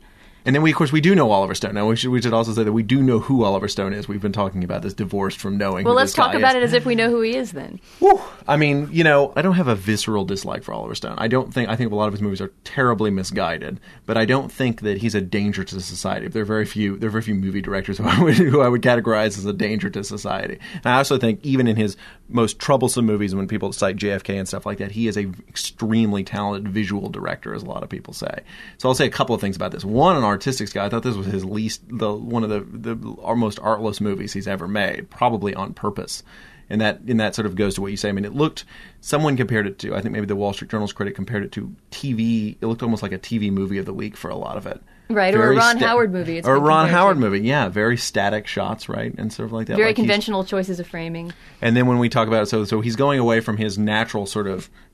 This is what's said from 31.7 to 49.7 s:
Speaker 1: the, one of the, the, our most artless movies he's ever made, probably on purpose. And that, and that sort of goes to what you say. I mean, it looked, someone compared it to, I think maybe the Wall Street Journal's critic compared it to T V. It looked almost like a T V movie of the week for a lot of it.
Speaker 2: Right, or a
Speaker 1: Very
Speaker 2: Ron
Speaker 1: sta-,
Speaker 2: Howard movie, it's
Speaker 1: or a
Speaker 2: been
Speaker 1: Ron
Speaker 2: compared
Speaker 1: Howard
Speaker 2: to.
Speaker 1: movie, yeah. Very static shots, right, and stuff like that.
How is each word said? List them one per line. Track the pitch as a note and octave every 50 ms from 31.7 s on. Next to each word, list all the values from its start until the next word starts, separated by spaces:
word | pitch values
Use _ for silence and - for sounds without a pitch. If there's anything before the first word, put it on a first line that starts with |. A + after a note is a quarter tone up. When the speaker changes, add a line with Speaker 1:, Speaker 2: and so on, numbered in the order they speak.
| - - - -
Speaker 1:
the, | B2 G#2 A2 G#2
one | G#2 G#2+ A2+ A#2 A#2 A#2
of | A2 G#2+
the, | G#2 G2+ - - - A#2 A2 A2+ A2+
the, | A#2 A2 A2 - -
our | - G#2 A#2
most | A#2+ A2+ G#2 G2+ -
artless | - G#2+ A2 G#2 A2 G#2+ G2+ -
movies | G#2 G#2 G2 G2 G2+ G#2
he's | - G2 G2 G2+
ever | G2 F#2+ F2
made, | F#2+ G#2 G#2 G2 - - - - -
probably | - - A#2+ B2 A2 G2 G2+ G2+ -
on | - G2 -
purpose. | - - - G#2 G2+ - - - - - - - - - - - - - - -
And | G#2 G#2+
that, | A2 G#2 - - -
and | A#2+ B2 A2+
that | G#2+ G2 -
sort | A#2 G#2+
of | G2 F2+
goes | G2+ G2+ G2 F#2+
to | F#2+
what | G2 G2
you | G2+
say. | F#2+ - G#2
I |
mean, | G2 F#2+ G#2
it | G#2 -
looked, | C#3+ D#3 A3 - - - - - - - - - -
someone | - - D3+ D3 D#3 D3 C3+
compared | B2 - - A#2 G#2+ G2+ G2
it | F#2+ -
to, | - G2+ F2+
I | G2+
think | G2 A2
maybe | G#2 G#2+ G#2
the | G2 G2+
Wall | G2 G2+ G2+
Street | G2 - G2+ -
Journal's | A2+ G#2+ G#2 G2+
critic | - - G2+ G2+ G2
compared | G2 F#2+ - A#2 G2+ G2+
it | -
to | - G#2+ - - - - _ -
T | - - - C3+
V. | A#2 A2 A2+ A#2 A#2 A2 G#2 G#2+ - -
It | A2+
looked | A2 A2+ A2+
almost | B2 A#2 A2 G#2 -
like | F#2+
a | F#2+ F#2+
T | - - A#2 G#2+
V | G#2 G2+
movie | G2 G2 G2 F#2+ G2+ G2
of | F#2
the | - -
week | - G#2+ G#2+ -
for | - - -
a | -
lot | - - - -
of | - -
it. | - - - - - - - _ -
Speaker 2:
Right, | A3+ G#3 F#3 F#3+ G#3
or | A3
a |
Speaker 1:
Very | A3 - -
Speaker 2:
Ron | A3+ A#3 A#3+ A#3
Speaker 1:
sta-, | A#3 A#3
Speaker 2:
Howard | A3+ A#3+ A#3+ A3+ G3
movie, | F3+ F3+ E3 E3 E3 E3+
it's | E3+ B2+
Speaker 1:
or | C3+
a | C#3+
Speaker 2:
been | D3
Speaker 1:
Ron | D3+ D#3 D#3+ D#3+
Speaker 2:
compared | D#3 F3 F3
Speaker 1:
Howard | G3 G3+ F3+ C3+
Speaker 2:
to. |
Speaker 1:
movie, | A2+ G2+ G2 G2+
yeah. | G#2+ A#2+ C#3+ D3 A2+ F2+
Very | F#2+ G#2 G#2+ A#2 A#2+
static | A#2 - - - G#2 G2 G2+ G#2+ G#2+ G#2 -
shots, | - G2+ F#2+ G2 A2+ - - -
right, | A2 A2 A2+ A#2 -
and | - - G#2+
stuff | - - A2+ A2
like | A2+ A2+ A2
that. | A2